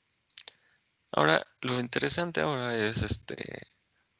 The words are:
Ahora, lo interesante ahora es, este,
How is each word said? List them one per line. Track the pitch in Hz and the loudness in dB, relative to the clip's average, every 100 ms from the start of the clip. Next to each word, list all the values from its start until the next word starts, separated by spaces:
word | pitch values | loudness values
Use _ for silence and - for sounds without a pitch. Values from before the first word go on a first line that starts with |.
| _ - _ - - - _ _ _ _ _ | _ -20 _ -16 -14 -18 _ _ _ _ _
Ahora, | - 151 160 - _ | 2 4 4 0 _
lo | 127 123 | -2 -2
interesante | 123 - 143 170 175 160 | -2 0 0 0 0 0
ahora | 156 135 123 113 | 0 0 -2 0
es, | 107 113 | 0 0
este, | 104 - - - - - - _ _ _ _ | 0 -2 -6 -10 -10 -12 -14 _ _ _ _